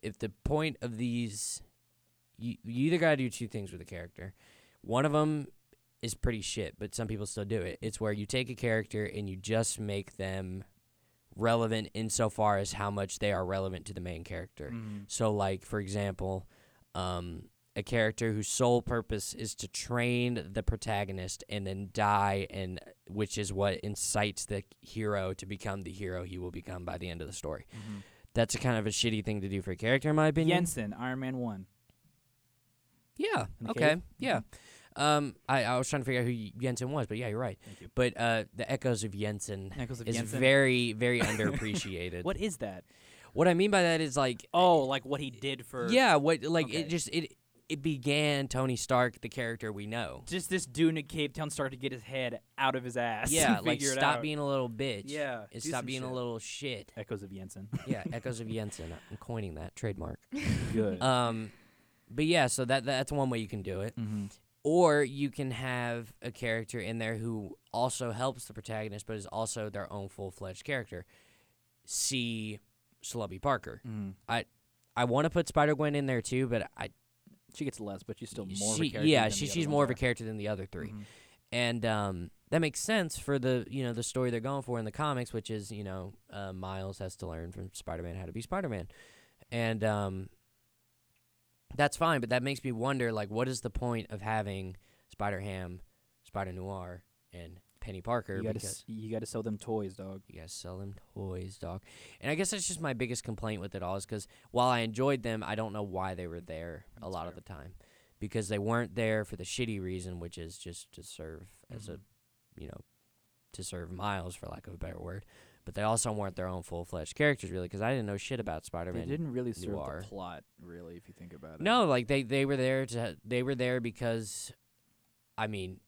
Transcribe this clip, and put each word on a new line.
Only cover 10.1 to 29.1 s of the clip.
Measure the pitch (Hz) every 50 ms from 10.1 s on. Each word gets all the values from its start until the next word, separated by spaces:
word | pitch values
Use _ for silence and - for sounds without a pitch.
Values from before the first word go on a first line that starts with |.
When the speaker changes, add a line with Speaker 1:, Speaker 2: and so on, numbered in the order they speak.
| -
Speaker 1:
them | - 95 95 95 95 95 92 92 95 95 - _ _ _ _ _ _ _ _ _ _ _ _ -
relevant | - 110 117 117 117 117 113 110 110 107 - _
insofar | 101 110 110 - - 117 107 - - 110 104 104 98
as | 98 98 -
how | 101 101 101
much | 101 101 98 95 - -
they | - 104 98
are | 90 92
relevant | 90 95 95 95 95 92 90 80
to | - 95
the | 92
main | 90 90 87 80 85
character. | - - 85 87 - _ - 76 71 120
Speaker 2:
Mm-hmm. | 117 110 107 104 101 101 -
Speaker 1:
So, | - - 117 110 107
like, | 104 98 95 95 92 -
for | - - 107
example, | 101 92 98 107 101 101 95 - 95 92 95 92 92 - _ - _ _ _ _ _ _ _
um, | 90 92 90 90 87 87 90 85 82 - - _ _ _ _ _
a | 110 101
character | - - 117 110 110 110 - 117 113 107
whose | 107 104
sole | - - - 131 120 120 120
purpose | 113 - 123 117 110 _ 113 104 - - -
is | - 113 107 -
to | - - 98
train | _ - - - 120 123 120 120 123 120 123 123 123 117 76 85 98
the | 113 104
protagonist | - - 107 - 117 110 101 101 95 95 95 92 95 - - - _
and | - 104 98
then | 95 95 95 101 95 -
die, | - 107 104 104 101 101 101 98 98 98 -
and | - 95 95 92 92 - - - - _ _ -
which | 92 101 107 98 -
is | - 104 92 98
what | 95 98 101 95 -
incites | - 104 101 - - - - 107 104 107 98 - -
the | - 107 98 95 _ - _
hero | _ - - 110 110 104 104 101 95 92 95
to | - -
become | 92 104 95 - 110 104 98 95
the | 85 82
hero | 95 101 92 90 90 90
he | 87 90 90
will | 90 90 87
become | - 85 - 90 90 90
by | 87 87 87
the | 87 90
end | 82 82
of | 82
the | 71 95
story. | - - 76 76 - - - -
Speaker 2:
Mm-hmm. | 110 101 110 104 101 98 - - _ _ - _
Speaker 1:
That's | 113 113 110 -
a | -
kind | - 131 120 110
of | 104
a | 107
shitty | 101 - - 117